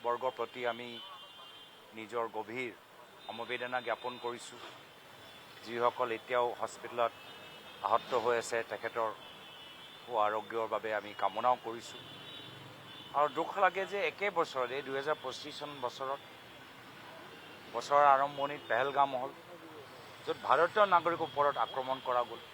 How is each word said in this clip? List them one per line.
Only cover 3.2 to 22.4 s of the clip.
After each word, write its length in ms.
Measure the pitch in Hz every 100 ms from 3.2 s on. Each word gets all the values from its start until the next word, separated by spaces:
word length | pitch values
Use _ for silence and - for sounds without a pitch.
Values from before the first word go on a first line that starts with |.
| -
সমবেদনা 520 | 110 113 123 123 127
জ্ঞাপন 380 | 117 110 123 120
কৰিছোঁ। 360 | 120 120 - 120 113 - - - - - - - - -
যিসকল 480 | - 120 120 - 123
এতিয়াও 360 | 113 - 123 120 98
হস্পিটেলত 540 | 110 - 117 120 117 - - - - - - - 98
আহত 320 | 113 - 131 113
হৈ 100 | 117
আছে, 220 | 110 117 113
তেখেতৰ 440 | 104 113 117 110 104 - - - - - - - -
সু 80 | - 120 104
আৰোগ্যৰ 420 | 110 107 113 110
বাবে 260 | 107 110
আমি 220 | 107 101 101
কামনাও 340 | 101 98 120 123
কৰিছোঁ। 380 | 117 117 - - - - - - - - - - - - - 135
আৰু 120 | 147 131
দুখ 180 | 196 196
লাগে 220 | 190 180 190
যে 180 | 202 165
একে 160 | 151 202 170
বছৰত, 340 | 156 135 123
এই 120 | 135
দুহেজাৰ 340 | 135 135 139 151
পঁচিছ 320 | 131 120 151 147
চন 160 | 147 143
বছৰত, 420 | 123 - 135 139 - - - - - - - - - - - - - - -
বছৰৰ 340 | 113 - 143 147
আৰম্ভণিত 500 | 135 139 143 139 147 -
পেহেলগাম 480 | 117 135 139 139 131
হ'ল, 160 | 135 139 - - - 156 - - - - -
য'ত 100 | 165
ভাৰতীয় 420 | 101 127 175 214 202
নাগৰিকৰ 420 | 180 160 165 160
ওপৰত 240 | - 143 139
আক্ৰমণ 400 | 113 - 131 131
কৰা 180 | 127 123 117
গ'ল। 140 | 117